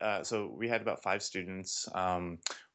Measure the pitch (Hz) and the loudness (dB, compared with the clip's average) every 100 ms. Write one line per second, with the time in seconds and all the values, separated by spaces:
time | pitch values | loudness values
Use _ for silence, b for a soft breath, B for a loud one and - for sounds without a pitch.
0 | 107 98 76 110 92 60 117 113 107 82 | 2 2 2 0 0 -2 2 2 2 0
1 | 95 101 - 95 90 95 92 - - 92 | 0 0 0 -4 -4 -6 -4 -6 -2 0
2 | 92 87 87 82 - B B | 2 2 0 -4 -6 B B